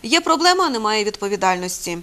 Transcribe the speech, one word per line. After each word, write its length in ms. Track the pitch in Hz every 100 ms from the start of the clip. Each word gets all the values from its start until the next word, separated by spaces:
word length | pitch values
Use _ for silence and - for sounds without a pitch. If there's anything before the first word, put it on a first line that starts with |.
Є 200 | 226 320
проблема, 480 | - 320 349 370 339
немає 340 | 233 214 214
відповідальності. 920 | 208 214 202 202 190 180 180 - - 170